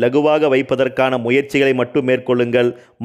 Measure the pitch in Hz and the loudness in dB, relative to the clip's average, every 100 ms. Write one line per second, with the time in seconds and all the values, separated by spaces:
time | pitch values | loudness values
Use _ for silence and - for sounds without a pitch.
0 | 120 143 151 151 151 131 135 131 131 131 | 0 2 2 2 2 0 0 -2 -2 0
1 | 131 127 117 135 135 139 135 127 120 147 | -2 0 0 -2 0 0 0 0 -2 -2
2 | 127 127 131 123 120 123 120 117 - - | 0 -2 0 -2 0 0 0 -2 -16 -8